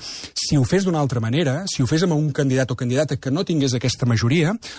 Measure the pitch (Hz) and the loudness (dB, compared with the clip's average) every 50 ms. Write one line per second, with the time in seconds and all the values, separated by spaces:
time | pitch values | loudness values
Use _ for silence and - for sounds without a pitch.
0 | - - - - - - - - - - 156 143 127 - 175 196 196 185 165 151 | -14 -14 -14 -14 -14 -12 -8 -6 -2 0 2 2 4 4 2 2 2 2 0 0
1 | 147 123 120 117 113 113 123 160 175 135 131 165 202 185 - - 131 110 151 160 | 0 0 -2 -2 -2 0 0 0 0 0 0 -2 -4 -4 -2 -2 0 2 2 2
2 | 190 185 156 147 156 151 131 156 143 135 127 131 131 - 127 - 127 120 123 139 | 2 2 2 2 0 0 0 0 0 2 2 2 0 0 -2 -4 -2 0 0 0
3 | 156 147 143 - - 139 135 175 196 - 170 147 139 131 123 123 - 123 - - | 0 0 -2 -4 -4 -2 -2 -2 -2 0 0 0 0 0 0 0 0 -2 -2 0
4 | 131 120 117 101 - 117 147 175 151 165 220 - - - - | 0 2 2 2 2 2 2 2 2 2 0 -2 -6 -12 -14